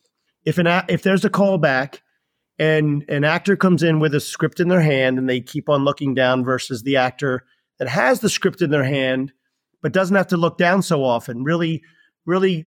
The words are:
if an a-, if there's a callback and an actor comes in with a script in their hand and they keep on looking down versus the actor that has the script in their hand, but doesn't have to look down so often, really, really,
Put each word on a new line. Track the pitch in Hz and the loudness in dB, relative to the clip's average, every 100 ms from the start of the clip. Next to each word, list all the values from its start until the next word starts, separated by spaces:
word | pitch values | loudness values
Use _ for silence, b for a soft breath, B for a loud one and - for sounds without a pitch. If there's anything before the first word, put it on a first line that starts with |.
| _ _ _ _ | _ _ _ _
if | - 165 | -4 0
an | 170 | 2
a-, | 180 185 | 0 0
if | 180 | -2
there's | 190 190 | 0 2
a | 208 | 0
callback | - 202 190 151 131 139 - _ _ _ _ _ - | 0 0 2 2 0 -2 -8 _ _ _ _ _ -2
and | 156 156 151 147 - | 0 2 2 -2 -4
an | 147 | -2
actor | 147 170 - 196 | 0 0 0 2
comes | 185 170 | 2 2
in | 165 156 | 2 2
with | 151 143 | 2 0
a | |
script | - - 160 - | -4 -4 -4 -2
in | 175 | 0
their | 180 | 2
hand | 156 135 131 131 | 2 2 0 0
and | 131 | -2
they | 127 | -4
keep | 127 147 147 | -4 -8 -2
on | 143 139 | 0 0
looking | 139 139 131 | -2 -2 2
down | 127 127 | 2 2
versus | 123 127 - 123 | 0 -4 -4 -8
the | 123 139 | -2 0
actor | 127 - 143 127 - _ _ - | 0 -2 -4 -4 -8 _ _ -10
that | - | -6
has | 160 247 254 | 0 0 0
the | 214 | 0
script | - 190 - | -2 -4 -2
in | 165 | -2
their | 147 | 0
hand, | 131 143 131 131 135 _ _ _ _ _ | 0 0 0 -2 -4 _ _ _ _ _
but | 156 | -4
doesn't | 185 185 196 | -2 2 0
have | 180 | 0
to | 175 | 0
look | 170 - | 0 0
down | 175 190 | 0 0
so | - 151 | 0 0
often, | 131 117 - 117 | 0 -2 -4 -6
really, | 135 170 170 160 b b b b - | -2 -2 -2 -4 b b b b -4
really, | 185 190 170 - | 0 0 -2 -6